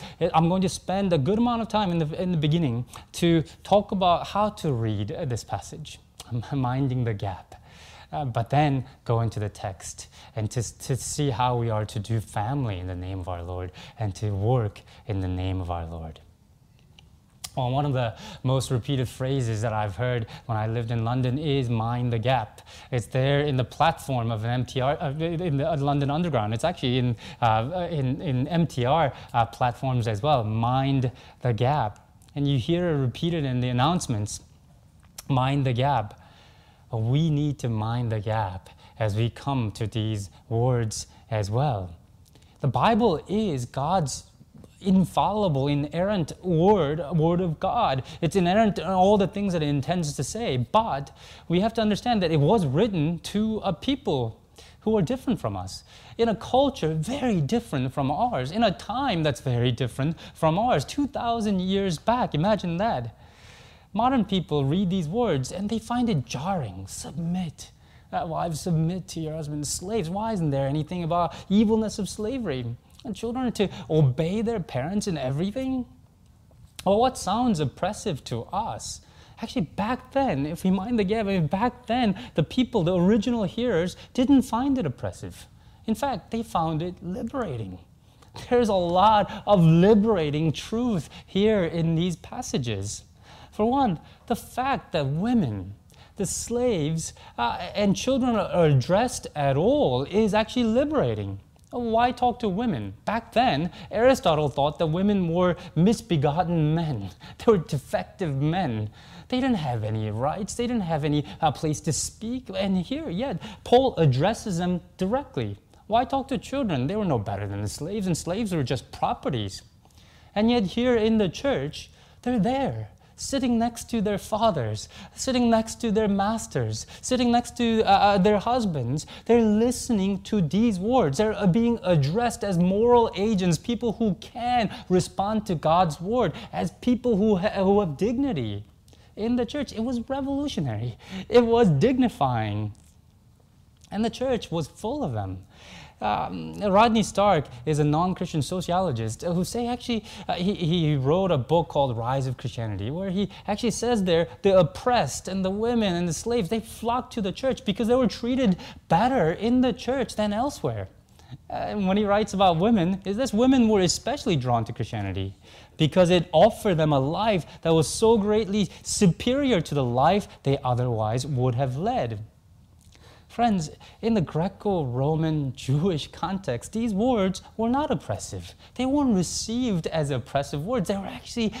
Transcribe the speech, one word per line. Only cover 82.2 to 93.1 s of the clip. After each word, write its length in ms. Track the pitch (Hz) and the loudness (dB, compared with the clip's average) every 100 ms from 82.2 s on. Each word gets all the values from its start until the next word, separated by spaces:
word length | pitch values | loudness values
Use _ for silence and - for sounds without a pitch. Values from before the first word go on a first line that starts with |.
| - | -2
the 100 | - | -2
people, 400 | - - 240 226 | 0 0 0 2
the 140 | 160 185 | 2 4
original 460 | 180 226 220 240 | 4 4 2 -2
hearers, 520 | 190 - 247 180 180 - - | -2 -2 0 0 0 -4 -6
didn't 280 | - 262 277 | 0 4 6
find 360 | - 160 277 262 | 4 0 0 0
it 80 | 165 | -2
oppressive. 600 | - 101 - 95 - - - - - - | -4 -8 -8 -12 -14 -20 -20 -20 -10 -6
In 100 | 220 | -2
fact, 360 | 277 220 - | -2 -4 -6
they 120 | 226 | -8
found 380 | 226 180 165 160 | -4 -2 0 -2
it 140 | 175 185 | -4 -8
liberating. 760 | 175 196 226 277 214 123 98 90 - _ _ _ - - - | -8 -8 -6 -6 -6 -6 -8 -12 -18 _ _ _ -20 -16 0
There's 180 | 247 233 | 2 4
a 60 | |
lot 720 | 196 175 180 208 214 196 208 - | 2 2 4 6 6 2 -2 4
of 180 | 202 | 6
liberating 880 | 165 165 185 220 214 202 151 147 160 | 8 8 8 8 6 2 2 0 0
truth 560 | - - 226 247 190 - - - | -2 -4 -2 0 -2 -4 -12 -6
here 380 | 190 214 214 | 0 2 4
in 320 | 170 170 165 160 | 0 0 0 2
these 200 | 180 160 | 0 -4
passages. 880 | - 233 254 202 120 101 101 - - | -10 -12 -6 -4 -2 -4 -6 -10 -14